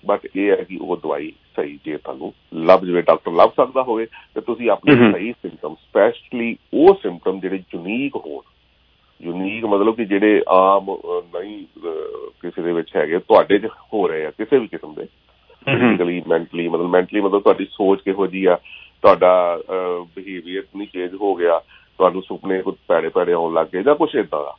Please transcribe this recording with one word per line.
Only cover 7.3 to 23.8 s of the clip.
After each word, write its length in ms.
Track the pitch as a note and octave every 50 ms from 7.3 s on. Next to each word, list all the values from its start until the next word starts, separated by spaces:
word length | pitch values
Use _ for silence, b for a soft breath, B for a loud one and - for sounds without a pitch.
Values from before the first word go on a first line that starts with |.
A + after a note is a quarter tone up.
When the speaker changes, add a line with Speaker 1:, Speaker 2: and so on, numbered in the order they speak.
| F#2 F#2+
Speaker 1:
ਜਿਹੜੇ 160 | F#2 F#2 F#2+
ਯੂਨੀਕ 600 | G2 F2+ _ - F2+ E2 F#2 G#2+ B2 C#3 C#3+ -
ਹੋਣ, 260 | - - - - - - _ _ _ _ _ _ _ _ _ _ _ _ _ _ _ -
ਯੂਨੀਕ 420 | E2+ E2+ F2+ F#2+ G2 G#2 A2+ A2
ਮਤਲਬ 320 | G#2+ G2+ G2 G#2 A2+ A2
ਕਿ 80 | A2+ A#2
ਜਿਹੜੇ 380 | F#2 G2+ G2 G#2 G#2+ G#2+ F#2+ - -
ਆਮ, 460 | F#2 F#2 F#2+ F#2+ G2 G2 F#2+ G2 F#2+
ਅਹ, 460 | - - E2 F2+ F2+ E2+ F2 F2 F2
ਨਹੀਂ, 240 | F#2+ G#2 G#2+ G#2 F#2
ਅਹ, 640 | E2 _ - F2 E2+ D#2+ D#2+ D#2 - - B1+ C2 - _ _
ਕਿਸੇ 220 | - E2+ - - E2
ਦੇ 100 | E2+ F2
ਵਿੱਚ 240 | E2 D#2+ - -
ਹੈਗੇ, 220 | G2 D#2 D2+ E2 F#2
ਤੁਹਾਡੇ 400 | - _ A2 F#2+ D#2+ D2+ G2 G#2+
'ਚ 80 | G2
ਹੋ 420 | A2 - - _ _ - G#2+ F#2+ E2+
ਰਹੇ 180 | D#2+ D#2 D#2
ਆ 40 | D2+
ਕਿਸੇ 280 | D2 - A2 - C#3+ C3
ਵੀ 80 | A2+
ਕਿਸਮ 280 | F#2+ - D#2+ - D2+ D2+
ਦੇ, 80 | D#2+ -
Speaker 2:
ਹਮ। 760 | - _ _ _ _ _ _ _ _ - _ _ - C3+ A#2+
Speaker 1:
ਫਿਜ਼ੀਕਲੀ, 440 | B2 A#2+ G#2+ F2+ F2+ F2 F2 F2+ D#2+ D#2+
ਮੈਂਟਲੀ, 400 | E2+ E2 E2 - - E2+ E2+ E2+
ਮਤਲਬ 180 | E2 E2 F2
ਮੈਂਟਲੀ 340 | F2+ F2+ F#2 F2+ F2 G2 G#2+
ਮਤਲਬ 220 | G2 G2 F#2+ G2+ G2+
ਤੁਹਾਡੀ 220 | A2 F#2+ G2 G2
ਸੋਚ 360 | F#2+ - - G#2 F#2+ G2 G2 _
ਕਿਹੋ 240 | G2 F#2+ G2+ G2
ਜਿਹੀ 180 | F#2 F2 F#2+ F#2+
ਆ, 120 | F2+ F2 - B B B B B B B _ -
ਤੁਹਾਡਾ, 560 | G#2+ F#2+ E2+ F2+ F2+ F#2 F#2 F2+ F2 F2 D#2+
ਅਹ, 460 | D#2 - F#2+ F#2 F#2 F2+ F2+ F2 F2+ E2+ _
ਬਿਹੇਵੀਅਰ 460 | G2 F#2 G2 F#2+ F2+ D#2+ F2 F2+ G2 G2 _ _
ਨਹੀਂ 120 | G2 G#2 G#2 -
ਚੇਂਜ 220 | F2+ F2+ F2 F#2
ਹੋ 200 | G2 G#2 G2+ F#2+
ਗਿਆ, 240 | E2+ F2 E2+ E2+ E2 - b b b b b b -
ਤੁਹਾਨੂੰ 240 | F#2 F2+ F2 F#2+ F#2
ਸੁਪਨੇ 400 | - G2 F2 - G2 F#2+ F#2+ F2+
ਕੁਝ 120 | G2 - _ _ -
ਭੈੜੇ 200 | F2 E2 D#2+ E2
ਭੈੜੇ 240 | - F#2 F2+ F2 F2
ਆਉਣ 220 | E2+ E2+ E2 E2
ਲੱਗ 120 | E2 D#2+ D#2 -
ਗਏ 80 | F2+